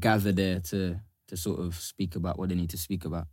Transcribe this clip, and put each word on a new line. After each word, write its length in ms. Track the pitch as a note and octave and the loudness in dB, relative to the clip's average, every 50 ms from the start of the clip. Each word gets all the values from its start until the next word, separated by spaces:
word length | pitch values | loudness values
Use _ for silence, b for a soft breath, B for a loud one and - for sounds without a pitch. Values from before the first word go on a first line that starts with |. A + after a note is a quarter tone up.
gather 320 | F#2+ A2+ A2 G#2+ G2 G#2 | 4 4 6 6 6 4
there 280 | F#2 G2 F#2+ F#2+ F#2 F2 | 4 4 4 2 2 0
to, 380 | - - G#2 G2 F#2+ F2+ F2 G2 - - _ _ _ - | -2 -2 -2 0 0 0 -2 -4 -8 -14 _ _ _ -10
to 80 | F#2+ | -8
sort 240 | F2 - G#2 F#2 - | -4 -2 -2 -2 -2
of 140 | F2+ F2 E2+ | -2 -4 -4
speak 400 | E2+ - - - - G2 F2 F2 | -6 -10 -10 -4 -4 -4 -2 -2
about 220 | E2+ E2+ F2+ E2 F2 | -2 -2 -2 -2 -2
what 100 | F#2+ F#2 | 0 0
they 60 | F2+ | 2
need 160 | F2+ F2 E2+ | 2 0 0
to 80 | - F2 | -4 -6
speak 260 | - - G2 F#2 - | -4 -4 -4 -4 -2
about. 220 | E2 E2 E2+ E2+ - | -4 -4 -4 -4 -6